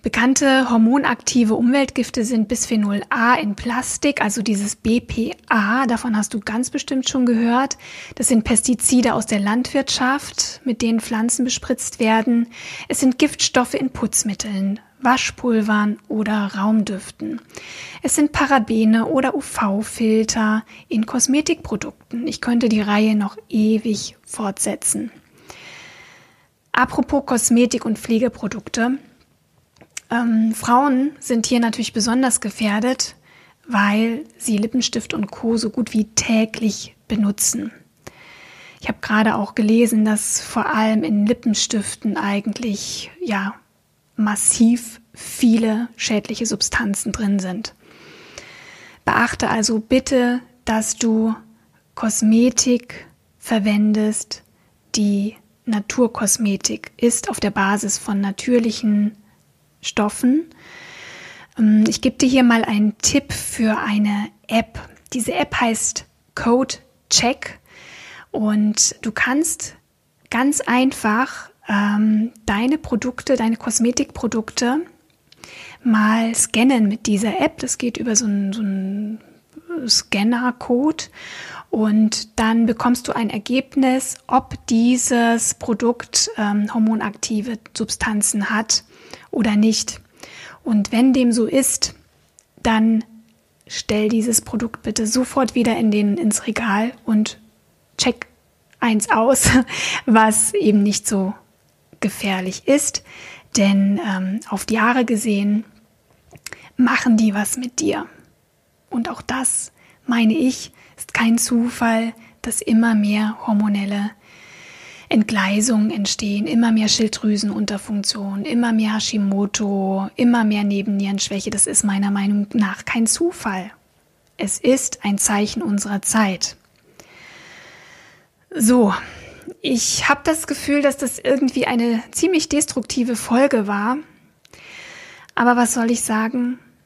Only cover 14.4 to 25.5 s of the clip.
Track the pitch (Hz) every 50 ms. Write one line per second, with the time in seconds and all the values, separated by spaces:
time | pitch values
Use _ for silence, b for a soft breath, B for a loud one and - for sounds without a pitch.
14.4 | - 220 202 190 196 196 202 208 - _ _ _ - 247 254 262 - - - -
15.4 | - 247 233 220 208 214 214 208 208 208 208 214 _ _ - 214 214 214 214 214
16.4 | 202 196 196 202 196 214 220 220 202 - 202 185 - - - _ - - - 226
17.4 | - B B B B B B B B B B B - 269 - - 294 294 - -
18.4 | 302 269 277 254 214 - 226 220 226 220 220 226 233 - - 262 269 262 - 294
19.4 | 269 - - - 226 202 190 202 220 - - - 233 220 220 220 220 220 - 226
20.4 | 220 214 214 220 220 B B B B B - 220 220 - - 254 247 - 262 294
21.4 | 302 - 339 320 - - 226 196 - - - _ - _ - 233 247 294 - -
22.4 | - 240 240 240 254 226 214 214 208 208 208 208 214 220 214 208 208 202 - -
23.4 | - _ - 214 214 214 220 214 220 233 208 - - - - _ _ - - -
24.4 | 220 196 196 - - 214 196 - - - - - - 226 B B B B B B
25.4 | B B